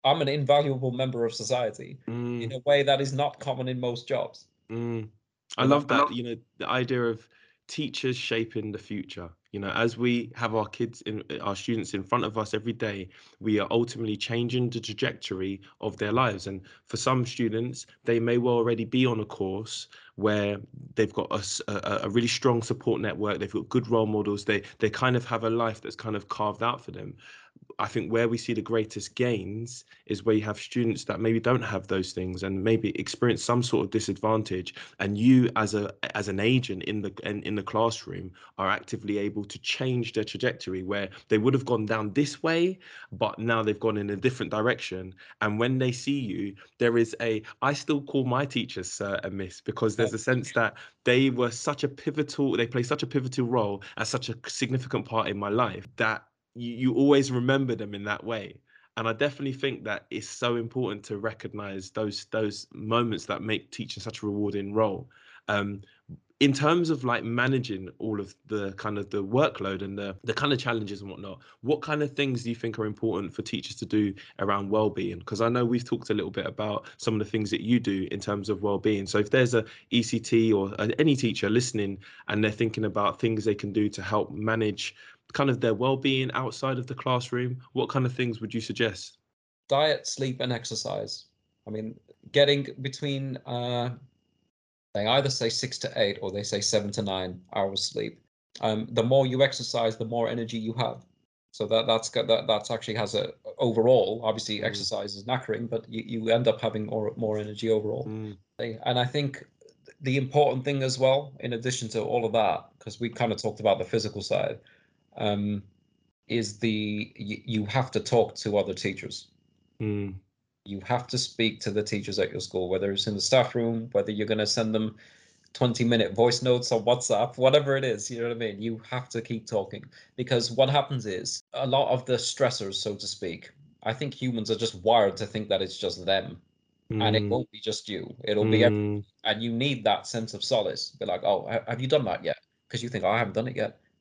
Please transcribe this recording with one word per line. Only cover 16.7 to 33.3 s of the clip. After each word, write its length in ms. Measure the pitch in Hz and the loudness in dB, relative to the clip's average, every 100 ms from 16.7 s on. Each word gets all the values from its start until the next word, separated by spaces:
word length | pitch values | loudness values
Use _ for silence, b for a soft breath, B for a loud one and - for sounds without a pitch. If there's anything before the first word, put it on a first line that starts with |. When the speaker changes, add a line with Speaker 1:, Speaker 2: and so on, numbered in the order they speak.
| B - | B -10
Speaker 2:
for 120 | 110 | -2
some 280 | 131 131 120 | 2 2 0
students, 600 | - 117 110 123 131 - b | 0 0 0 -4 -8 -16 b
they 160 | - 117 | 0 2
may 180 | 117 120 | 4 2
well 180 | 123 120 | 4 2
already 300 | 117 113 117 | 2 0 0
be 200 | 127 127 | 2 2
on 140 | 110 | 2
a 40 | 107 | -4
course 600 | - 95 98 113 - - B B - | -4 -4 -4 -6 -12 -12 B B -2
where 420 | 107 104 101 101 - - - - | 2 2 0 -2 -8 -18 -10 0
they've 180 | 107 | 0
got 140 | - - | 0 -2
a 80 | 104 | -2
s-, 220 | 101 - - | -2 -6 -4
a, 80 | 101 | -4
a, 240 | - 101 | -2 -2
a 60 | 104 | 2
really 180 | 117 117 | 2 2
strong 340 | - 131 117 | 2 4 2
support 400 | 113 117 123 - | 0 -2 0 0
network, 380 | 107 85 104 92 | -2 -2 -2 -2
they've 120 | 98 | -2
got 180 | 101 - | -4 0
good 180 | 131 120 | 0 2
role 160 | 117 110 | 2 4
models, 400 | 107 104 101 107 | 2 0 -2 0
they, 180 | 101 B - | 0 B 0
they 100 | 107 | 0
kind 260 | - 127 123 | 2 2 2
of 100 | 123 | 0
have 180 | 113 110 | -2 0
a 40 | |
life 320 | 113 113 104 | 0 0 -2
that's 140 | 104 - | -10 -8
kind 200 | 110 104 | -6 -6
of 120 | - | -6
carved 340 | - 107 - | -4 -2 0
out 200 | 117 127 | -2 -2
for 80 | - | -8
them. 240 | 95 98 - B B B _ - - | -12 -12 -14 B B B _ -18 -6
I 80 | 104 | -4
think 240 | 113 90 | -2 0
where 180 | 117 117 | 2 2
we 80 | 117 | 0
see 160 | - | -2
the 80 | 110 | -2
greatest 540 | 110 113 107 107 - - | 0 0 0 -6 -10 -2
gains 680 | 123 110 92 110 120 - - b - | 0 0 -2 -6 -8 -12 -18 b -6
is 180 | 101 | -2
where 120 | 110 107 | 2 2
you 80 | |
have 160 | 107 101 | 2 -6
students 440 | - 123 113 92 - | -4 0 0 0 -4
that 140 | 95 | -2
maybe 200 | 113 113 | 2 2
don't 220 | 120 123 | 4 2
have 260 | 120 95 95 | 2 -4 -2
those 240 | 95 90 | -2 -2
things 320 | 92 92 90 | -4 -4 -4
and 200 | 95 95 | -4 0
maybe 260 | 107 113 104 - | 4 4 2 -4
experience 440 | - - 120 | -6 0 2